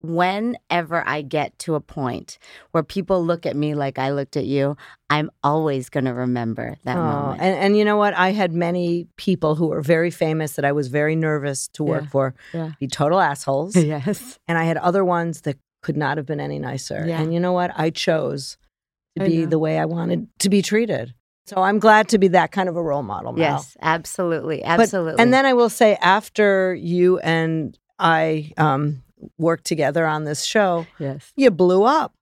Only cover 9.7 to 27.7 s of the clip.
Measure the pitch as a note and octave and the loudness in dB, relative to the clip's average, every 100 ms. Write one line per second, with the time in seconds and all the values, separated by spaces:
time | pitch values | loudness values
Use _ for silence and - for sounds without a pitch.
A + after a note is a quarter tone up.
9.7 | D3+ C#3+ E3 E3+ E3 D#3+ D#3+ D#3 D3 C#3 | -2 2 2 2 -2 -2 -2 -4 -2 -2
10.7 | D3 C3+ C#3+ D3+ D#3+ D#3 D3+ C#3 C3+ - | 0 -2 -2 0 0 0 -2 -4 -6 -10
11.7 | - D3+ D#3 D3+ C#3 C3+ B2+ - E3 D#3+ | -6 -2 -2 -2 -2 -2 -4 -12 -10 -8
12.7 | D3+ C3+ - D3+ F3+ E3+ C#3+ - C#3 E3+ | -8 -10 -2 0 2 2 -2 -2 -2 0
13.7 | F#3 D3+ D3+ C3+ G3+ - - - E3 E3 | 0 0 0 -4 -4 -8 -20 -4 0 0
14.7 | D#3+ E3+ F#3 F#3 F3 E3+ E3 - C#3 _ | 0 0 2 2 0 -2 -6 -6 -8 _
15.7 | _ - D3 C#3+ D#3 C#3+ D3+ C#3+ C#3+ C3+ | _ -6 -2 -2 -4 -4 -6 -6 -6 -6
16.7 | C3+ - - E3 E3 D#3+ E3+ F3+ F3+ F3 | -8 -8 -6 -4 -2 -2 0 0 0 -2
17.7 | - D#3+ D#3+ - D#3+ C#3+ C#3 C#3 - _ | -2 -2 -2 0 0 0 -6 -10 -16 _
18.7 | _ _ _ _ - F#3+ E3 D#3+ D#3 D#3 | _ _ _ _ -4 0 0 0 0 0
19.7 | D#3 D#3 E3+ E3+ F3 - _ G#3 G3+ F#3 | -2 -2 -4 -4 -4 -6 _ 2 2 2
20.7 | G#3+ A#3 D#3 A#2 - _ _ - G3 F#3+ | 0 0 -4 -6 -16 _ _ -8 0 2
21.7 | G#3 G#3+ G#3+ G#3+ A3 F#3 F3 E3 - F#3 | 4 6 6 6 4 6 4 2 0 -2
22.7 | E3+ E3 C#3+ A2+ G2 - - D#3+ C#3 C3+ | -2 -2 -2 -4 -8 -6 -2 0 0 -6
23.7 | _ D#3+ E3 D#3+ - F3 E3 - D3+ - | _ -2 -2 -4 -6 -2 -2 -4 -6 0
24.7 | E3+ A3+ G3 E3 D#3 A#3+ C4 C4+ B3 A#3 | 4 4 2 -2 2 4 6 4 4 2
25.7 | A3+ A3 G3+ F3 G3 G#3+ - G#3 G3 F#3 | 4 4 6 4 2 0 2 4 4 2
26.7 | F3 E3+ F3 F3+ F#3 - E3 D#3+ D#3+ D#3 | -2 -2 2 4 4 2 0 0 -2 -4